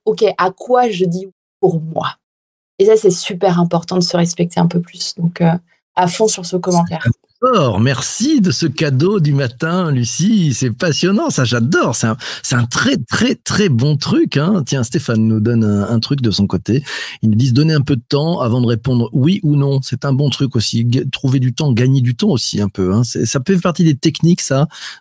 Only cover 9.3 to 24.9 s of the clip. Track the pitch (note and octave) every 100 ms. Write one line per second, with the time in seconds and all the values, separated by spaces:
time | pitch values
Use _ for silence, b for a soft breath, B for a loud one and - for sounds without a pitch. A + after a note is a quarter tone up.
9.3 | C#3 B2 B2 E3 F3+ E3 B2+ A#2 - G3
10.3 | G#3+ D#3 A#2 B2+ - F3+ - F3 G#3 D#4+
11.3 | - A#2+ A#2+ A#2+ E4+ G3 - A2+ - B
12.3 | B - B2 A#2 - A#3+ C4 B2 - B3
13.3 | A#3 - - G3+ A#2 C#3+ D3+ - D4 E4
14.3 | C#3 E3 G3+ A#2+ C3+ A2+ - - A2 A2+
15.3 | A2 A2 A#2 G#2+ G2+ G2+ A#2 - C#3+ A#2
16.3 | F#2 G2+ F#2 - C3 B B B B A2
17.3 | G#2+ C3 A#2 D#3 D3+ C3+ B2+ - C#3+ D#3+
18.3 | F3+ A#2+ B2+ A#2 A2+ A#2+ A#2+ A#2 C3 D3
19.3 | G3+ D3 D3 C#3 C3+ - - C#3 C3+ C#3+
20.3 | - C3 A#2+ - A#2 A#2+ C3 C3 - C3+
21.3 | C3+ B2+ A#2+ D3 A2+ C3 C3+ B2 A#2 G#3
22.3 | B2+ - G2+ G2+ - F#2 G#2+ A#2+ - A2+
23.3 | C#3 C3 F#3 F3+ E3+ D#3+ C3+ E3 - E3
24.3 | F3+ - C3+ D#3+ B B